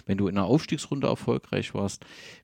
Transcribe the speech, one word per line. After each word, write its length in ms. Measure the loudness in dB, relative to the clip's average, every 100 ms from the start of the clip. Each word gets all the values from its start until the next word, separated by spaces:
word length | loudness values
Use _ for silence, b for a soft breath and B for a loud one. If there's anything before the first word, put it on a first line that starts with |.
| -2
wenn 100 | 2
du 100 | 2
in 80 | 2
einer 100 | 4
Aufstiegsrunde 580 | 4 4 -6 -4 -2 0
erfolgreich 720 | 0 0 -2 0 -4 -2 -2
warst, 300 | -4 -4 B B B B